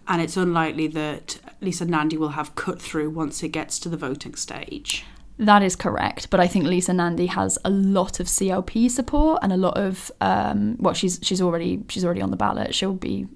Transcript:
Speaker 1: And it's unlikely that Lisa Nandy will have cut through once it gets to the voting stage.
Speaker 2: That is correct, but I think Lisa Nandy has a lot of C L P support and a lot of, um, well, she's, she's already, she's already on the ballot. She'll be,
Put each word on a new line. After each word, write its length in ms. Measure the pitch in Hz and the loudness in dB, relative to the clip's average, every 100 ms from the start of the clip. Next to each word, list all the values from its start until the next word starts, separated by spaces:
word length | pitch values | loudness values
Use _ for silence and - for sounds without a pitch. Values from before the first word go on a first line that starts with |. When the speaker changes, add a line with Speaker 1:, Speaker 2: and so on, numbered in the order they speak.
| - | -2
Speaker 1:
And 140 | 175 | 0
it's 160 | 165 185 | 0 0
unlikely 500 | 180 170 160 - 156 | 2 2 0 0 -2
that 520 | 160 151 - - - - - | -2 -4 -6 -10 -14 -16 -8
Lisa 240 | 190 175 175 | -6 -2 0
Nandy 300 | 160 156 156 | 2 2 0
will 120 | 156 | -2
have 260 | 147 151 - | -2 -6 -6
cut 260 | - - | -6 -8
through 280 | - 160 151 | -6 -4 -2
once 340 | 160 151 - | -2 -4 -4
it 60 | 160 | -6
gets 300 | 160 - - | -6 -6 -6
to 100 | 170 | -6
the 80 | 165 | -6
voting 380 | 139 135 - - | -6 -6 -8 -10
stage. 680 | - - - - - - - - - - | -10 -10 -10 -10 -8 -8 -10 -18 -18 -2
Speaker 2:
That 240 | 214 208 | 6 6
is 140 | 190 - | 6 2
correct, 540 | - - - - - | -2 0 -2 -4 0
but 100 | 185 | 4
I 80 | 180 | 4
think 180 | 196 151 | 4 2
Lisa 280 | 180 185 | 2 2
Nandy 320 | 180 175 170 180 | 2 2 0 0
has 320 | 190 190 - 185 | 0 0 0 2
a 40 | |
lot 520 | 196 196 196 190 - | 2 4 4 2 -2
of 80 | 180 | -2
C 200 | - 190 | 0 2
L 140 | 185 | 0
P 240 | 185 226 247 | 0 2 4
support 520 | 247 247 294 311 320 | 2 2 4 4 4
and 80 | 202 | 2
a 60 | 185 | 2
lot 180 | 185 - | 2 2
of, 340 | 196 190 - - | -2 -2 -8 -2
um, 560 | 190 196 202 208 208 240 | 0 2 2 0 0 0
well, 140 | 175 | 0
she's, 260 | - 185 180 | 2 0 -2
she's 200 | - 185 | -2 2
already, 420 | 180 170 175 180 - | 2 2 0 -4 -4
she's 160 | - 180 | -2 -2
already 160 | 185 | 0
on 100 | 190 | -2
the 60 | 190 | 0
ballot. 360 | 104 - - - | 0 0 -2 -2
She'll 180 | 190 | -2
be, 340 | 185 - 196 196 | -2 -4 -4 -6